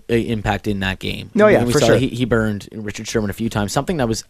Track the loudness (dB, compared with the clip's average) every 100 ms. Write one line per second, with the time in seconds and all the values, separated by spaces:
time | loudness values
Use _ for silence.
0 | 0 0 0 -2 -2 -2 -2 -2 -2 -4
1 | -6 -8 -4 2 4 4 4 4 4 4
2 | 2 -2 0 0 0 -4 -8 -12 -10 -10
3 | -4 -2 -2 -4 -4 -2 -2 -2 -2 -2
4 | -2 -2